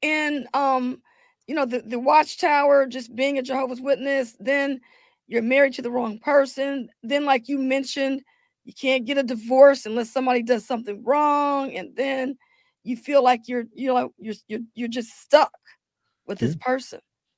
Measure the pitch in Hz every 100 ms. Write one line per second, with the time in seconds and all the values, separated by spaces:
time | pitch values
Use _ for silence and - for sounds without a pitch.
0 | 302 311 302 294 226 269 277 262 254 254
1 | _ _ _ _ - 302 262 247 208 240
2 | 262 302 302 - 339 294 285 277 269 254
3 | 240 226 269 277 254 262 262 254 262 269
4 | 269 277 240 - 202 277 277 254 _ _
5 | _ _ - 233 226 269 277 254 240 240
6 | 233 214 - 285 269 - 277 277 233 _
7 | 226 285 285 262 240 277 262 269 262 285
8 | 269 269 - _ _ _ - - 269 262
9 | 220 277 247 233 226 262 277 269 214 226
10 | 226 269 254 247 233 233 - 240 254 403
11 | 226 294 294 294 285 277 269 277 - -
12 | 269 262 262 262 _ _ _ _ 196 233
13 | - 285 247 247 233 247 226 - 262 247
14 | 254 - 220 202 - 220 233 - 233 240
15 | 226 - - 294 285 - _ _ _ _
16 | _ _ - 202 220 160 254 262 - -
17 | _ _ _